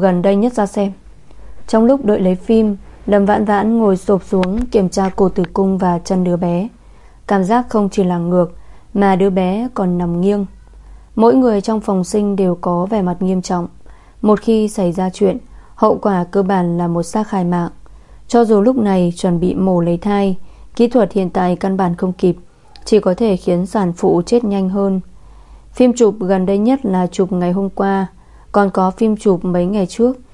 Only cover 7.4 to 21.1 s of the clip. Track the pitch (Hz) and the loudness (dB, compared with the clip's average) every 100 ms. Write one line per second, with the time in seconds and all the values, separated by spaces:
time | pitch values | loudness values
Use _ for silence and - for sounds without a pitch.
7.4 | 180 240 240 220 196 214 180 175 170 180 | 2 0 0 -2 0 0 0 0 0 0
8.4 | 170 - - - - 202 196 185 196 190 | 0 -6 -20 -20 -8 0 2 2 2 0
9.4 | 180 202 247 - 185 175 175 170 190 202 | -2 -2 -4 -4 -2 -2 -2 -2 0 -2
10.4 | 196 - - - - - - - 226 262 | -4 -12 -20 -20 -20 -20 -10 2 4 4
11.4 | 247 208 196 220 214 190 180 214 208 196 | 2 0 -2 -4 -2 -2 0 -2 0 0
12.4 | 185 175 180 175 190 220 180 175 185 185 | 0 -2 -2 -2 -2 -2 -2 -2 -2 -2
13.4 | - 180 170 - - - - - 208 208 | -2 -6 -6 -12 -20 -20 -20 -4 0 2
14.4 | - 220 214 214 180 165 185 - 196 240 | 2 0 0 0 -2 0 -4 0 0 0
15.4 | - - - - 214 185 208 180 175 202 | -10 -20 -20 -2 0 2 0 -2 0 -2
16.4 | 190 190 175 170 175 170 165 214 214 196 | 0 0 0 0 -2 -2 -2 -4 -2 -2
17.4 | 175 175 170 - - - - - - 233 | 0 -2 -4 -8 -20 -20 -20 -20 0 2
18.4 | 226 208 220 254 208 190 175 170 185 170 | 4 4 4 2 0 2 0 0 -2 0
19.4 | 180 185 190 175 170 170 202 202 196 185 | 0 0 0 2 0 -2 0 0 0 -2
20.4 | - - - - 240 247 190 | -8 -18 -12 0 2 2 2